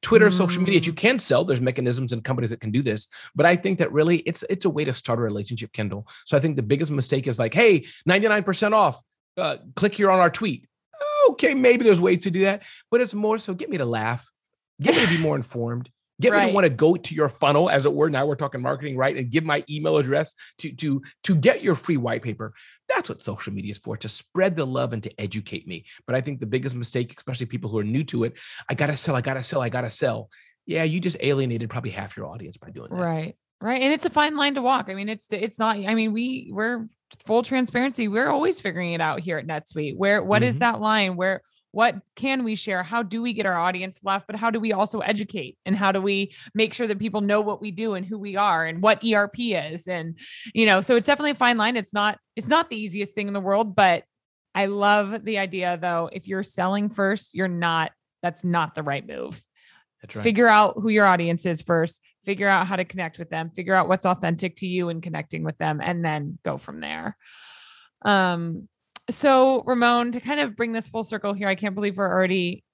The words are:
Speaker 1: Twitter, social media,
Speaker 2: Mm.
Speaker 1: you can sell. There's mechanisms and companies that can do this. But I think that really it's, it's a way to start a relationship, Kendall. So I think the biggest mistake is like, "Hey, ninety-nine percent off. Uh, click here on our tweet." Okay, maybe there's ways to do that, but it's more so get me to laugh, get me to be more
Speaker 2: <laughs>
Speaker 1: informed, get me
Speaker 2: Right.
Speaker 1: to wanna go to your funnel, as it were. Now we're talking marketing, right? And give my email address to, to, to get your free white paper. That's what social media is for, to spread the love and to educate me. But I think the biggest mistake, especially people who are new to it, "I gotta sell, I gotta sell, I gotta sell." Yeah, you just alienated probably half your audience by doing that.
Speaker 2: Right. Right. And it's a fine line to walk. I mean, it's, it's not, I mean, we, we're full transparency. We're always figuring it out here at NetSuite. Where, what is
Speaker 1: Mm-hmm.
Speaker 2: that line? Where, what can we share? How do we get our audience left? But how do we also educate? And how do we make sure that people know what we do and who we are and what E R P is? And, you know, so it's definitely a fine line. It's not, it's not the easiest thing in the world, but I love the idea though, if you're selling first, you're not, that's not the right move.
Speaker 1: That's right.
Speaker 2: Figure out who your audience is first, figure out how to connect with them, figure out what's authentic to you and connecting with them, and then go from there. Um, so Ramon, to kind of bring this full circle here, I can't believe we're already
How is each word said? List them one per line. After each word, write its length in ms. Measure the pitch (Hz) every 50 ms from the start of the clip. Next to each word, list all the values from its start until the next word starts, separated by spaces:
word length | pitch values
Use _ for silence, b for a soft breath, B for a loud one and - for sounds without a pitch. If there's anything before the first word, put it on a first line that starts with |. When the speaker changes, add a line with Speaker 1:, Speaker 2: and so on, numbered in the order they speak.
| -
Speaker 1:
Twitter, 280 | - 226 220 214 208
social 320 | 185 180 190 175 180 175 185
media, 160 | 196 196 165
Speaker 2:
Mm. 60 | 165 170
Speaker 1:
you 60 | 165
can 260 | - - 226 269 220
sell. 260 | - - 135 147 -
There's 160 | 185 135 120
mechanisms 500 | 135 127 123 143 127 123 120 127 131 117
and 120 | 123 113 113
companies 260 | - 131 120 120 107
that 100 | 117 -
can 120 | - 110
do 100 | 104 131
this. 260 | 139 123 107 107 - B B B B B B
But 100 | 139 147
I 100 | 170 180
think 220 | 180 180 196 190 -
that 140 | 160 -
really 260 | - 151 156 170 175 156 -
it's, 180 | 180 175 - - -
it's 160 | 196 190 -
a 40 | 180
way 140 | 151 151 151
to 120 | 139 123
start 240 | - - - 117 120
a 20 |
relationship, 520 | 120 107 104 104 101 - 123 110 117 - -
Kendall. 340 | - 104 98 98 101 107 B B B B
So 100 | - -
I 40 | 139
think 160 | 135 160 147
the 80 | 131 113
biggest 280 | 104 143 143 170 147
mistake 360 | 147 139 123 - 143 135 120 135
is 100 | 117 113
like, 160 | 117 110 -
"Hey, 320 | 190 240 226 190 139 B B B B B 165
ninety-nine 340 | 180 202 214 220 208 208 180
percent 300 | 196 180 - 214 208 220
off. 260 | 214 196 147 127 - - _ _ _ _ _ _ -
Uh, 200 | 180 151 135 - - 127 127
click 180 | - 196 208 -
here 160 | 208 202 190
on 100 | 185 185
our 120 | 175 170
tweet." 360 | - - 214 196 - - - _ _ _ _ _ - 622 571 587 587 587 571 480
Okay, 240 | 285 - - 330 277
maybe 300 | 269 254 247 247 240 240
there's 180 | 220 190 170
ways 180 | 175 190 180 175
to 120 | - 196
do 100 | 170 190
that, 220 | 190 196 202 202 B B B B B _
but 100 | - 240
it's 120 | 247 - -
more 240 | 208 214 214 220 220
so 160 | - 208 185
get 160 | 180 - 359
me 80 | 233 160
to 80 | 131
laugh, 440 | 120 117 110 107 113 123 123 - - _ _ _ _ _ _ _ _ _ -
get 140 | 143 226 330
me 60 | 339
to 60 | 240 175
be 100 | 170 160
more 160 | 165 151 147
Speaker 2:
<laughs> 80 | 139 120
Speaker 1:
informed, 460 | - - 120 117 117 120 120 123 - _ _ _ _ _ -
get 120 | 135 240
me 60 | 208 202
Speaker 2:
Right. 80 | 196 220
Speaker 1:
to 60 | 196
wanna 160 | 202 185 156
go 260 | 127 117 151 165 185
to 200 | 170 - - 160
your 140 | 151 151 139
funnel, 400 | - - 156 143 143 147 175 -
as 160 | - 143 131
it 80 | 147 143
were. 160 | 143 151 160
Now 160 | 147 131 139
we're 100 | 151 143
talking 260 | - 156 139 - 127
marketing, 360 | 123 131 139 131 147 143 135 127
right? 180 | 131 139 135
And 140 | 135 127 120
give 140 | 113 160 156
my 200 | 156 147 147 - -
email 280 | 151 151 151 160 156 151
address 360 | 135 127 139 151 156 - - B B B B -
to, 120 | - 151 127 123
to, 240 | 156 151 135 135 B B B _ -
to 120 | - 185
get 280 | 151 127 247 - - -
your 120 | 202 160
free 220 | - - - 160 131
white 240 | 120 117 113 113 -
paper. 300 | 120 104 - 110 110 b b b b b b b -
That's 200 | 523 453 - -
what 120 | - -
social 320 | - - 101 - - - 101
media 180 | 98 98 101
is 60 | 101 -
for, 180 | - 113 104 101
to 120 | - 107
spread 460 | - - - - _ 180 190 196 170
the 100 | 160 143
love 280 | 131 127 131 127 117 117
and 80 | 107 98
to 180 | 107 - -
educate 460 | 104 95 92 110 101 - 107 - - 85
me. 180 | 90 82 - B B B B
But 100 | - 123
I 60 | 131
think 180 | 123 143 143 123
the 60 | 131 107
biggest 280 | 123 131 127 135 123
mistake, 380 | 123 120 - - 123 117 - - -
especially 280 | - - 131 120 123
people 240 | 107 - 104 95 104
who 80 | 110 107
are 40 | 104
new 200 | 107 117 143 156
to 180 | - - 120 113
it, 120 | 120 - B B B B B B -
"I 40 | 139
gotta 240 | - 147 143 147 -
sell, 180 | - 165 139
I 60 | 123
gotta 220 | 123 139 135 131 131
sell, 180 | - - 143
I 80 | 123 117
gotta 200 | 117 123 120 110
sell." 400 | - - 156 127 113 113 - b b b b b b b _
Yeah, 180 | - 160 160 160
you 160 | 160 156 185
just 180 | 175 180 156 -
alienated 480 | - 139 139 135 135 123 117 110 117 104
probably 220 | - 120 113 104
half 260 | - 101 98 104 - -
your 80 | - 73
audience 300 | 80 - 98 - - -
by 120 | - -
doing 180 | 196 - - -
that. 40 | - 180
Speaker 2:
Right. 360 | 180 165 165 160 156 160 - _ _ _ _ _
Right. 200 | 190 220 254 254 262
And 100 | 277 311
it's 140 | - - 339
a 20 |
fine 260 | - 302 294 302 302
line 200 | 285 277 285 269
to 60 | 277
walk. 260 | 240 247 269 247 202 -
I 60 | 190
mean, 120 | 196 202 208
it's, 200 | 220 208 - -
it's 280 | 214 196 214 220 - -
not, 180 | 220 226 214 208
I 160 | 190 202 226
mean, 200 | 226 220 220 208
we, 360 | 226 240 262 262 262 - -
we're 360 | 202 196 214 233 247 226 226 220 - _ _ _ - - - -
full 160 | 220 240 240
transparency. 640 | - 269 262 254 - - 240 254 277 240 - 226 208
We're 200 | 202 220 262 -
always 300 | 294 277 320 381 359 -
figuring 340 | - 196 165 175 180 170 170
it 80 | 165
out 180 | 160 156 - -
here 180 | 160 180 165 151
at 80 | -
NetSuite. 500 | 160 156 151 - - - 160 151 143 -
Where, 280 | - 196 196 208 208 -
what 180 | 190 208 214
is 140 | 233 - 120
Speaker 1:
Mm-hmm. 40 | 147
Speaker 2:
that 200 | 247 240 220 214
line? 340 | 214 214 214 214 196 185 180
Where, 280 | 175 185 190 190 - - _ _ _ _ _
what 300 | - 196 226 240 170 196 - _ _
can 280 | - 240 269 269 262 247
we 120 | 226 214
share? 260 | - - 220 190 180
How 220 | 180 160 220 233 233
do 180 | 175 202 226
we 120 | 233 247 220
get 120 | 220 202
our 100 | 196 180 170
audience 400 | 170 185 185 180 185 190 180 - -
left? 220 | 196 190 196 -
But 100 | - 208
how 140 | 214 226 233
do 100 | 220 226
we 140 | 214 226 202
also 280 | 190 214 208 - -
educate? 580 | - - 220 208 214 - - 190 131 127 - _ _
And 120 | 185 196
how 160 | 196 202 196
do 100 | 190 196
we 320 | 190 202 196 196 196 196 B B B B B
make 180 | 214 220 220 -
sure 140 | - 240 214
that 100 | 214 196
people 240 | 214 220 180 214
know 200 | 202 202 208 214
what 200 | 208 208 202 -
we 80 | 214 214
do 240 | 175 180 226 220 202
and 100 | 185 196
who 140 | 180 220 208
we 180 | 202 202 185
are 300 | 196 208 202 175 160 165
and 160 | 160 165 170
what 220 | 190 214 214 214 220
E 100 | 226 214
R 140 | 202 208 202
P 260 | - - 240 233 196
is? 340 | 165 147 156 160 175 - 185
And, 300 | 180 170 160 165 160 B B B B B B 226 B
you 100 | 226 220
know, 160 | 214 190 190
so 140 | 190 - 247
it's 100 | 233 196
definitely 260 | - 285 285 302 294
a 40 | 277
fine 220 | - 262 240 240 220
line. 180 | 208 233 247 226
It's 160 | 196 - -
not, 240 | 208 208 220 202 - _ _ _
it's 120 | 226 - 226
not 240 | 294 330 330 330
the 100 | 240 214
easiest 320 | 214 196 165 208 196 196 -
thing 140 | 214 202 202
in 60 | 202
the 40 | 202
world, 360 | 185 190 196 208 226 208 185
but 300 | 214 196 185 170 - - _ _ _ _ _ _ _ _ _ _
I 100 | 190 202
love 580 | 196 202 202 202 202 208 208 202 196 220 220 208
the 140 | 220 220 202
idea 400 | 196 185 175 185 180 180 175 165
though, 300 | 175 175 170 170 170 -
if 160 | - 185 - 190
you're 140 | 190 190
selling 480 | 196 - - - 180 185 196 208 208 208
first, 460 | 214 208 196 190 214 208 - - -
you're 120 | 165 190 185
not, 440 | 175 170 170 170 165 165 160 - - _ _ _ _ _ -
that's 200 | 175 165 - -
not 300 | 180 170 170 156 156 -
the 80 | 156
right 240 | 151 147 139 143 -
move. 340 | - - - 123 71 - - - _ _ b b b b b b b _ _
Speaker 1:
That's 140 | - - -
right. 80 | 107 107
Speaker 2:
Figure 240 | 233 208 214 240 226
out 300 | 214 208 214 190 - -
who 80 | 196 226
your 160 | 208 214 202
audience 400 | 190 180 175 170 170 170 170 -
is 160 | 180 165 156
first, 400 | - - 175 165 165 165 - - _ _ _ _ _
figure 220 | 196 202 185 202 196
out 180 | 196 180 185
how 100 | 180 196
to 80 | 180 185
connect 340 | - - 185 175 160 - -
with 100 | 170 165
them, 220 | 165 160 165 165 -
figure 200 | - 175 180 190
out 120 | 185 175 170
what's 180 | 185 190 - 185
authentic 480 | 180 - - 165 170 160 190 180 165 -
to 80 | 196 185
you 220 | 180 180 175 170
and 120 | 165 165 165
connecting 400 | 175 156 151 156 - - 160 160
with 140 | 160 156 -
them, 200 | 160 156 151 147
and 240 | - 175 175 170 165
then 360 | 160 151 151 143 156 175 - -
go 140 | - 139 -
from 220 | - - - 156
there. 360 | 76 - - 80 80 208 - B B B B B B B B B B B B B B B B _ -
Um, 640 | 208 202 196 185 180 175 170 170 165 165 190 196 - _ _ _ _ _ - - -
so 540 | 226 - - 285 262 262 262 269 262 233 -
Ramon, 480 | - 254 240 240 240 240 240 240 240 233
to 60 | 240
kind 200 | - 240 294 294
of 160 | 285 247 208
bring 160 | - 233 226 226
this 140 | 226 220 -
full 160 | - 226 214
circle 300 | - 226 202 - 202 202
here, 140 | 190 208 196
I 80 | 190
can't 200 | 185 208 208 190
believe 220 | 202 208 202 185 196
we're 120 | 202 185
already 520 | - 185 185 180 202 190 175 175 185 - _ _